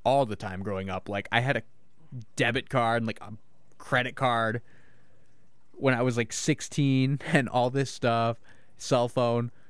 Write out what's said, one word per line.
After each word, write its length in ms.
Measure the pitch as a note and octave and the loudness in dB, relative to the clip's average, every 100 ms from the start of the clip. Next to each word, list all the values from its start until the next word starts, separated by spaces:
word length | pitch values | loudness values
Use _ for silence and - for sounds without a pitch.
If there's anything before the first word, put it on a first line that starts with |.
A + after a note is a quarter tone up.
all 220 | A#2+ C#3 A#2+ | 4 4 4
the 100 | G2+ | 0
time 280 | G#2 F#2 | -6 -6
growing 260 | G2 F#2+ F#2+ | -4 -4 -2
up. 200 | F#2+ - | -4 -4
Like, 180 | G2+ - | -4 2
I 100 | A#2 | 2
had 160 | B2 A#2+ | 2 0
a 60 | - - - - - B2+ - - | -4 -12 -18 -18 -14 -12 -8 0
debit 340 | A#2+ B2 - | 2 2 0
card 320 | C3 A#2 A#2 | 2 4 4
and, 60 | A2+ | 0
like, 120 | - | -4
a 120 | - G#2+ - - - - | -8 -12 -14 -16 -16 -16
credit 380 | - B2+ B2 - | -2 0 0 0
card 460 | C3 A#2 A2+ A#2 - - - - - - - - - - - | 2 4 2 0 -6 -14 -16 -16 -16 -16 -16 -16 -16 -16 -16
when 200 | - C#3 | 0 2
I 80 | A#2+ | 4
was, 140 | B2+ A#2+ | 4 2
like, 140 | A2+ | 0
sixteen 840 | - - D3 - - C#3 C3 C3 C#3 - | 0 0 0 0 2 4 4 4 0 2
<laughs> 80 | |
and 140 | D#3+ A#2+ | 2 4
all 200 | B2 B2 | 2 2
this 220 | C3+ C3 | 2 -2
stuff, 460 | - B2 A#2 A#2 A2+ - - - - | 0 2 2 2 -2 -8 -16 -16 -12
cell 300 | - B2+ A#2+ | 0 2 2
phone. 420 | - A#2+ A#2+ A#2+ - | 2 2 2 0 -6